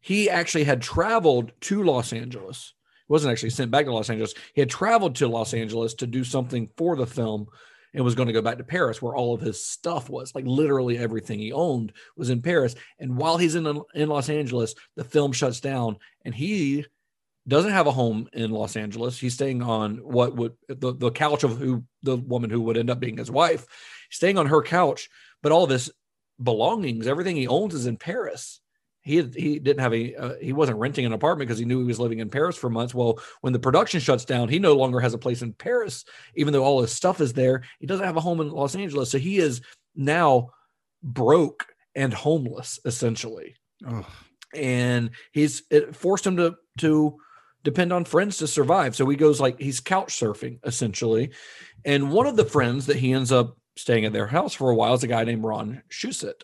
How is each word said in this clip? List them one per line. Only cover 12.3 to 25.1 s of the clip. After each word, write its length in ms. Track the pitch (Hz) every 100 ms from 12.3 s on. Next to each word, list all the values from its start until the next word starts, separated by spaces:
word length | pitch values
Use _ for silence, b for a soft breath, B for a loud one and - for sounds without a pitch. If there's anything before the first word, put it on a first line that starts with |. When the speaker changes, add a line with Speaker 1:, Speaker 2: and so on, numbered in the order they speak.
Speaker 1:
in 100 | 123
Paris. 340 | 123 170 127 123 B B
And 180 | 131 123
while 200 | 156 170
he's 180 | 175 165
in, 260 | 160 147 147
in 140 | 156 151
Los 200 | 147 131
Angeles, 460 | 151 139 123 113 - B -
the 80 |
film 280 | 127 151 143
shuts 280 | 123 135 123
down 380 | 139 135 117 101 b b
and 100 | -
he 520 | 117 160 208 143 143 147 _ _ _ _ _ -
doesn't 260 | 139 196
have 160 | 196 147
a 40 |
home 360 | 131 120 110 117
in 180 | - 113
Los 240 | 110 107 110
Angeles. 420 | 107 107 123 123
He's 160 | 127
staying 280 | 123 139 127
on 340 | 120 110 107 110
what 380 | 156 123 120 123
would, 160 | 117 - _
the, 240 | 131 127
the 160 | 127 123
couch 320 | 120 151 147
of 140 | 139 117
who, 240 | 131 123 123 _
the 140 | 135 127
woman 340 | 127 123 117
who 100 | 117
would 140 | 113 113
end 120 | 117
up 120 | 123
being 160 | 123 110
his 140 | 113
wife, 340 | 123 160 117 - B B B B
staying 280 | - 175 196
on 80 | 147
her 160 | 156
couch, 480 | 147 170 170 - -